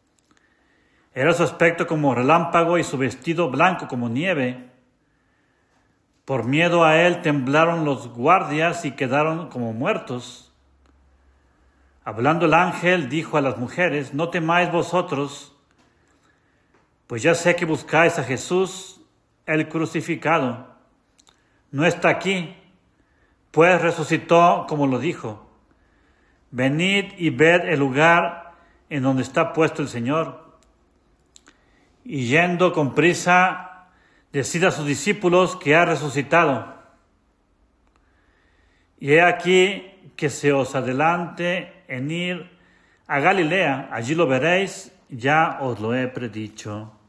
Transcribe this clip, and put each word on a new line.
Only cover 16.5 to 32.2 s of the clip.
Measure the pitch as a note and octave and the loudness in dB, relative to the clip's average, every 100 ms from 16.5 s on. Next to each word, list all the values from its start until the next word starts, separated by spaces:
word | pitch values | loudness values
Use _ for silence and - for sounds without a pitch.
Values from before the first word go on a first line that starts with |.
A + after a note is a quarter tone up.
| _ _ _ _ _ _ | _ _ _ _ _ _
pues | A#2+ | -2
ya | D#3+ E3 | 0 2
sé | F3 | 2
que | E3+ | 0
buscáis | E3+ D3+ - D#3 E3+ E3 | -2 -4 0 2 4 2
a | |
Jesús, | A#2+ B2 - F3+ F#3 - - - _ _ _ _ - | -4 -6 -2 -2 -2 -6 -16 -20 _ _ _ _ -4
el | D#3 D#3 | -4 -2
crucificado. | D#3+ D#3+ E3 D3 D#3 - D#3+ B2+ A#2 - _ _ _ _ _ _ _ _ _ _ | -4 -4 -4 -6 -4 0 0 0 -6 -16 _ _ _ _ _ _ _ _ _ _
No | C3+ F3 | 0 0
está | F3 E3+ | 2 0
aquí, | D#3 F#3 F#3+ D#3+ - _ _ _ _ _ _ _ _ _ | 0 -2 -4 -6 -16 _ _ _ _ _ _ _ _ _
pues | D3+ E3+ F3+ | 4 4 4
resucitó | E3 D#3+ D3+ D#3+ - E3+ F3 - - | 2 -2 -2 -4 4 6 6 4 -2
como | D3+ C#3 | -2 0
lo | B2 | 0
dijo. | C3+ D3 A2 G#2 - _ _ _ _ _ _ _ _ _ _ | -4 -6 -12 -14 -20 _ _ _ _ _ _ _ _ _ _
Venid | B2 C3 D3+ F#3 G3+ F#3+ - | -4 -2 0 0 0 -2 -4
y | E3 | -4
ved | B2+ D#3+ F3 F3 | 4 4 4 2
el | D3 | 0
lugar | C#3 B2+ D#3+ E3+ - - - - _ _ _ | 0 4 4 4 2 -6 -18 -20 _ _ _
en | D3 | -2
donde | C3 C3 | 0 0
está | - F3 E3 | 0 0 0
puesto | D#3+ D#3 - | 0 0 0
el | C3+ | -6
Señor". | B2 A#2 D#3 D#3 - - _ _ _ _ _ _ _ _ _ _ _ _ _ _ _ | -6 -2 -2 -4 -10 -20 _ _ _ _ _ _ _ _ _ _ _ _ _ _ _
Y | - C#3 | -10 -6